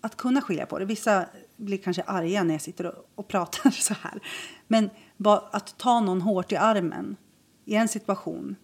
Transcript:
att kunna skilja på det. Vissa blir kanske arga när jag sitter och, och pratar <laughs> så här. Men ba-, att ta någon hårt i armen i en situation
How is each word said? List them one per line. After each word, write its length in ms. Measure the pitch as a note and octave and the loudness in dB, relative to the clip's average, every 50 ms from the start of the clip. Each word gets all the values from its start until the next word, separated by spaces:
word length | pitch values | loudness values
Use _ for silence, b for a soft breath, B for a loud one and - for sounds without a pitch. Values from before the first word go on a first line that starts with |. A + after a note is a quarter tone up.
att 160 | - A3 - | -8 -10 -10
kunna 240 | - - C4 B3+ C#4 C4 | -4 0 2 2 2 2
skilja 240 | - F#3 D3+ - | 0 -2 -4 -2
på 120 | - - - | -4 -4 -6
det. 60 | G3 | -4
Vissa 420 | G3 A3+ G#3 - A#3 G#3 F#3+ F3 - - - - - _ | -4 -4 -2 2 4 4 4 2 0 -8 -20 -20 -20 _
blir 220 | _ A#3 G3+ G3 F#3+ | _ -6 -4 -4 -4
kanske 240 | G3 F#3 F3+ F3+ - | -2 -2 -2 -2 -2
arga 420 | - G3 F#3 E3 E3 F#3 G#3 F#3+ | -2 -2 -2 0 0 0 0 2
när 100 | E3+ D#3 | 0 0
jag 60 | D3+ - | -2 -4
sitter 240 | - F3 - F#3 | -10 -10 -8 -8
och, 220 | F3 - - - _ _ | -8 -8 -10 -18 _ _
och 140 | - G3+ - | -14 -14 -4
pratar 420 | - G3 F3 E3 - - - C4+ | -2 -2 -2 -2 -6 2 4 4
<laughs> 0 | |
så 240 | - - - - G#3 - - | 4 4 -2 -4 -4 -4 -8
här. 180 | - - G#3+ B B B B B B B B B _ | -12 -12 -12 B B B B B B B B B _
Men 220 | A3+ A3 A3 G3 B B B B B | 2 2 2 2 B B B B B
ba-, 320 | _ G3+ G#3 G#3 G3+ - - - | _ 4 6 6 6 4 -2 -8
att 260 | G#3 G3+ - - _ | -8 -8 -8 -16 _
ta 220 | - B3+ A#3+ A#3 | 2 2 4 4
någon 220 | A3 G3 F3+ F#3 F3 | 4 2 2 2 2
hårt 300 | G#3+ G#3 F#3 F3 - G#3 | 2 0 0 0 0 0
i 40 | |
armen 600 | D#3+ F3+ A3 A3 G#3 F3 E3 - - - - G3+ - _ _ _ _ _ _ _ _ _ | 2 4 4 4 4 0 -2 -4 -6 -8 -8 -10 -12 _ _ _ _ _ _ _ _ _
i 100 | - G#3+ | -2 2
en 140 | G#3+ A3+ A3 | 2 2 2
situation 680 | A3+ G#3+ - - G3 F#3+ - - F3 - - - G3 - | 0 -4 -2 -2 -2 -2 -2 -8 -8 -6 -8 -10 -10 -12